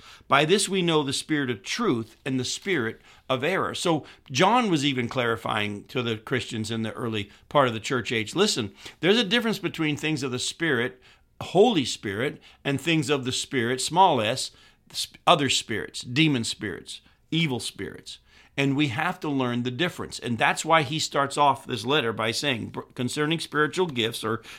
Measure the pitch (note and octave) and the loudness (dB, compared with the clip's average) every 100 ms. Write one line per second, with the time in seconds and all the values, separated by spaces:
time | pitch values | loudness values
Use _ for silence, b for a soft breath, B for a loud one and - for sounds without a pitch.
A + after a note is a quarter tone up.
0 | B B - C#3 D#3 G#3 G#3 G3 E3+ D#3 | B B 2 4 6 2 2 0 2 2
1 | C#3 C3 - D3+ B2+ A2+ - - A3+ A#2 | 2 -4 -2 -2 -2 -4 -6 -2 0 0
2 | A2 - C#3 C3 A#2+ - G3 E3 A2 - | -4 -10 -4 -2 -2 -6 -2 0 -2 -6
3 | B B - C3 D3 F#3 G2 A#2 F3 D#3+ | B B -4 -2 0 0 -2 -2 0 0
4 | B B - C3 F#3 B3 A3 D#3 C#3+ B2+ | B B -6 2 4 6 4 2 2 0
5 | A#2 C3 A#2 A2+ - A2 G#2 G2+ - B2+ | -2 0 0 0 -2 -2 -2 -6 -6 -4
6 | A#2 G#2+ - B2 - A2+ G#2+ A2+ A2 - | -2 -4 -2 -4 -2 -6 -4 -4 -4 -6
7 | A#2+ A2 G2+ B _ D3 B2+ A2 - B2+ | -4 -4 -6 B _ 4 4 0 -2 -2
8 | - A#2 G#2+ E3 G#3 D3 G2+ B B B | 0 -2 -2 0 2 0 -4 B B B
9 | E3 A3+ F#3+ A#3+ A3 G3 E3 D3 D#3 C#3+ | 2 4 4 0 0 -2 -4 -2 -2 -2
10 | D#3 D3 C3+ B2 - - E3 B2 B2+ - | -2 -2 -2 -4 -6 -2 0 0 0 -6
11 | b b _ _ - F3 A#3+ F#3 A#2 - | b b _ _ 0 4 6 4 0 -4
12 | G#2+ G2 D3 D#3 B B C#3 C3+ E3 D#3+ | -6 -4 -4 -6 B B -4 -2 2 2
13 | C3+ C#3+ B2+ - - C3+ A#2 B2+ - E3 | 2 0 0 -4 -2 0 0 -2 0 4
14 | F#3+ C3 G#2+ B2+ - b b b _ - | 4 4 2 -2 -6 b b b _ -10
15 | - - - E3+ C3+ - - G#2 - - | -10 -2 2 4 4 0 -2 -6 -6 -10
16 | A#2+ B2 D#3+ B2+ A2 - G#2 D#2 - - | -4 2 2 2 -2 -6 -8 -8 -12 -18
17 | b b _ D#3+ D#3+ A#2+ - - F#2 - | b b _ -2 0 -4 -6 -10 -12 -12
18 | - - b b b - C#3 C3+ D3+ A#2 | -18 -20 b b b -2 0 2 0 0
19 | E3+ F3+ D#3 C3+ B2 A#2+ B2 B2 F3 - | -2 -2 -2 0 0 0 -2 -2 -4 -4
20 | F#2 - A#2+ A2+ C#3+ E3+ D#3 D#3+ B2+ D#3 | -10 -8 -4 0 0 0 4 4 4 -2
21 | - D3 C#3 D3+ C#3+ B2+ - A#2+ A2+ D3+ | -2 0 0 4 4 2 -4 -4 0 0
22 | A#2 G#2+ A2 A2+ D3 A#2 G2+ - - - | 0 0 -2 0 -2 -2 -6 -10 -12 -6
23 | B2 D3 D3+ E3 - D3 D3+ D#3+ F3+ B2 | -4 0 0 -2 -2 0 0 0 -2 0
24 | A2+ A#2 A2 A2+ B | -2 -2 -4 -4 B